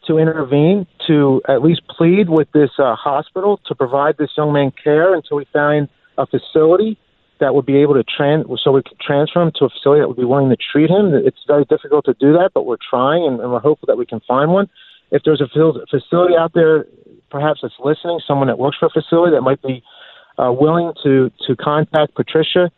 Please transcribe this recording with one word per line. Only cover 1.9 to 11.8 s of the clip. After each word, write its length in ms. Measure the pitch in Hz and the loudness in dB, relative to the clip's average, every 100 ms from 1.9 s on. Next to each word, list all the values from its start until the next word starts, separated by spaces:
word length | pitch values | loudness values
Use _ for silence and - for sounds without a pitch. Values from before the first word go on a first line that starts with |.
| - 165 185 196 | -2 2 2 2
with 200 | 160 147 | 0 0
this, 180 | 151 143 - | 2 0 0
uh, 180 | 135 110 | -2 0
hospital 640 | - 139 147 - 196 202 - | -2 -4 -6 -4 -2 -4 -6
to 100 | 151 | -6
provide 420 | 131 139 147 160 | -2 0 -2 -2
this 140 | 151 - | -4 -4
young 140 | 151 | -2
man 180 | 147 139 - | 0 -2 -4
care 300 | - 147 175 | 0 2 2
until 240 | 180 - 147 | 0 -2 -8
we 80 | 139 | -4
find 340 | 147 147 147 143 _ _ - | -2 0 0 -2 _ _ -8
a 80 | 139 | -4
facility 720 | 135 - 160 156 180 214 220 _ _ _ _ | -4 -2 0 4 4 0 -6 _ _ _ _
that 160 | 143 139 | -2 0
would 100 | 131 | 0
be 120 | 139 | 2
able 160 | 147 | 4
to 100 | 139 | 2
tran-, 420 | 113 - 143 156 139 123 | -2 -2 0 0 -2 -4
so 100 | - | 0
we 120 | 135 | 0
could 160 | - _ | 0 _
transfer 420 | - 143 151 - | -4 -2 0 0
him 100 | 170 - | -2 0
to 100 | 131 | -4
a 40 | |
facility 320 | - - 147 | -2 0 2
that 60 | 135 | 2
would 100 | 123 | -2
be 80 | 123 | -2
willing 240 | 135 135 | 0 0
to 80 | 123 | 0
treat 320 | - 143 156 | -2 0 2
him. 240 | 185 202 | 2 2
It's 260 | 139 131 - - | 2 0 -4 -2
very 180 | 147 143 | 0 2
difficult 380 | 156 | -2